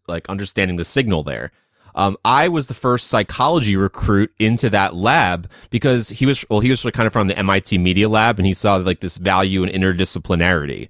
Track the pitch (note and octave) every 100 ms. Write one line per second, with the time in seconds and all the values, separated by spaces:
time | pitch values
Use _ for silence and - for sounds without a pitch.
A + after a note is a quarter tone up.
0 | - E2+ - G2 G2 - F#2 F2 E2 C3+
1 | A#2 E2 D2+ A#1 B1 _ _ _ _ -
2 | G2 - A2+ C3+ E3+ E3 C3 A#2+ B2+ B2
3 | - A#2 G2 - C3+ E3+ G#2+ F#2+ G2 -
4 | - G2 G#2+ - A2 A#2 A#2 G2+ G2 F2
5 | G#2+ D#3 G2 F2 F2 - - A2+ C#3+ B2
6 | A2 G#2+ C3 C3 - G#2 B2 B2+ A#2+ -
7 | A2 A2+ F#2+ G2 G2 G2 - F#2 F2+ F#2
8 | G#2+ A2 A2+ G#2+ F#2+ F2+ G#2 F#2+ F#2 F2+
9 | F2+ - F#2 F#2+ F#2+ F#2+ F2+ F#2+ F#2+ F2+
10 | F#2+ F2 - F2 F2 E2+ C#2+ G1+ -